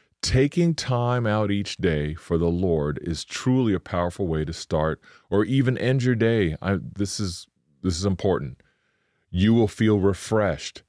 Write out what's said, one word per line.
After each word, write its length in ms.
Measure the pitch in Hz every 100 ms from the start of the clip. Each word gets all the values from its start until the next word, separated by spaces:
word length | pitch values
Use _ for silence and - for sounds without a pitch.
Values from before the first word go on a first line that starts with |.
| _ _
Taking 500 | - 131 143 175 170
time 540 | 156 - 123 120 123 113
out 240 | 107 104
each 260 | 101 101 -
day 380 | 90 76 76 78
for 240 | - 85
the 100 | 85
Lord 500 | 85 92 80 73 71
is 200 | - 80
truly 520 | - - 127 127 117 90
a 40 |
powerful 460 | - 90 87 - 90
way 200 | 80 78
to 80 |
start 460 | 80 - 80 78 76 - - _
or 160 | 98 107
even 320 | 135 127 123
end 260 | 120 135
your 120 | 127 113
day. 400 | 113 117 87 76
I, 200 | 95 95
this 380 | - - 98 -
is, 260 | 98 90 - _ _ _
this 140 | 95 82
is 80 | 101
important. 560 | 90 98 71 67 - _ _ _ _ _ _ _
You 200 | 90 107
will 140 | 117 107
feel 320 | - 110 104
refreshed, 840 | 98 92 - 110 101 76 - -